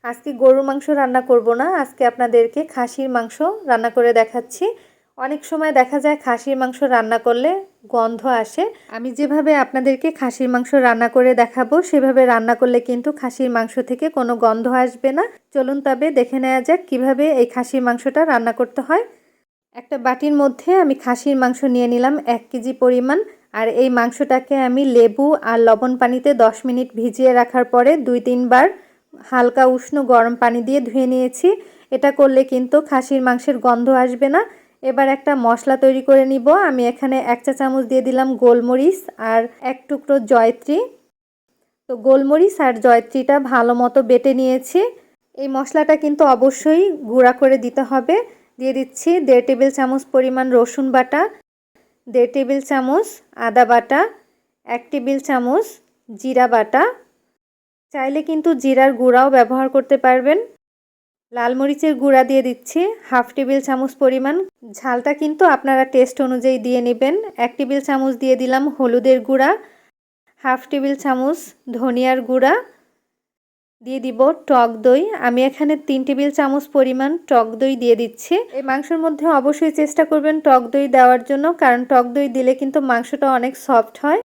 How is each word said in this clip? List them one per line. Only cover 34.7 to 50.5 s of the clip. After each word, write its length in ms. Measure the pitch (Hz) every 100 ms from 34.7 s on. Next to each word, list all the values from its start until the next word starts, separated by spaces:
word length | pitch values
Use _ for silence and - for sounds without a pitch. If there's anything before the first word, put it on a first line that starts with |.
| _
এবার 240 | 262 254 269 277
একটা 160 | 285 277 233
মশলা 300 | 233 269 262
তৈরি 180 | 269 262 262
করে 160 | 269 262
নিব। 160 | 269 247 349 359
আমি 140 | 254 240
এখানে 260 | 247 269 262 247
এক 60 | 240
চা 100 | 277 262
চামচ 240 | 269 262 233
দিয়ে 120 | 262 262
দিলাম 200 | 254 262 247
গোলমরিচ 560 | 247 240 240 254 302 381 - - 220
আর 100 | 226 233 _ 254
এক 80 | 262 -
টুকরো 280 | 285 - 277 220
জয়ত্রী। 460 | 247 226 233 - 311 494 _ _ _ _ _ _ _ _ _ -
তো 40 | 240 233
গোলমরিচ 500 | 269 277 302 381 403 269
আর 80 | 226 247
জয়ত্রীটা 500 | 233 233 269 254 285 262
ভালো 220 | 254 233 240
মতো 180 | 247 262 233
বেটে 220 | 247 269 262
নিয়েছি। 400 | 262 262 262 349 466 - _ _ _ -
এই 100 | 269 262
মশলাটা 400 | 269 311 302 302
কিন্তু 200 | 302 294 294 247
অবশ্যই 480 | 269 269 311 320 392 302 233
গুঁড়া 240 | 254 247 254
করে 160 | 269 269 247
দিতে 180 | 269 262
হবে। 260 | 262 247 392 480 _ _ -
দিয়ে 140 | 262 262
দিচ্ছি 300 | 262 - 330 349 285
দেড় 160 | 247 247
টেবিল 220 | 247 269 269
চামচ 260 | 262 269 277
পরিমাণ 340 | 262 262 254 262